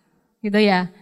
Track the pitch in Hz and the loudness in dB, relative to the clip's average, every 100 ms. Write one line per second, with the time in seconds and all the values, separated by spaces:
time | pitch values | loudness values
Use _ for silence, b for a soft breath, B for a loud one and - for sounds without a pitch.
0 | _ _ _ _ 214 208 208 185 180 - | _ _ _ _ -4 0 2 0 -2 -10